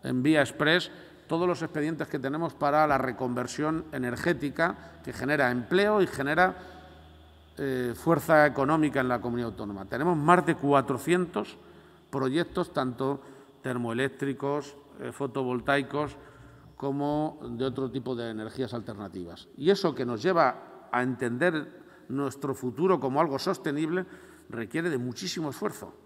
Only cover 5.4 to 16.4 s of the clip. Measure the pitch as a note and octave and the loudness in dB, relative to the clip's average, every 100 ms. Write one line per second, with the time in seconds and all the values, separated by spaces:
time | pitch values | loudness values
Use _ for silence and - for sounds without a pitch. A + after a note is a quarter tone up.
5.4 | B2+ B2 A#2 F#3 G#3 G#3+ F3+ - C#3 D#3 | 4 2 2 4 4 4 2 0 0 4
6.4 | F#3 - - - - - - - - - | 4 2 -14 -18 -20 -20 -20 -20 -20 -20
7.4 | - - C#3 B2+ B2 A#2 - E3 - D#3 | -20 -6 -2 -2 -2 -2 2 2 6 6
8.4 | D3 C#3 C3+ D#3+ D3+ C3+ B2+ B2 A#2+ A#2+ | 8 4 2 2 2 2 0 0 -2 -4
9.4 | A#2 G2 G2+ G2 G2 A#2 D#3+ E3+ D3+ F3 | -4 -6 -8 -8 -8 -2 0 2 6 6
10.4 | D3 E3 C#3 C#3+ C3 B2+ - F3+ F3 - | 4 0 4 4 4 -2 2 0 0 -4
11.4 | - - - - - - _ C#3 C3 C#3+ | -6 -12 -20 -20 -20 -20 _ -2 0 0
12.4 | E3+ - E3+ - B2+ A#2+ C3 C#3 - - | -2 -4 -2 -2 -2 -2 -2 -2 -8 -20
13.4 | - - B2+ A#2+ A#2+ A#2 C3+ C3+ C#3 B2+ | -20 -12 -6 -4 -2 -2 -2 -2 -6 -4
14.4 | C#3 D3 C#3 - - - B2 A#2 C#3 A#2 | -2 -4 -6 -18 -20 -12 -12 -6 -6 -2
15.4 | B2+ B2 A2+ C#3+ C3 C#3+ D3+ - - - | -2 -2 2 0 0 -4 -6 -8 -20 -20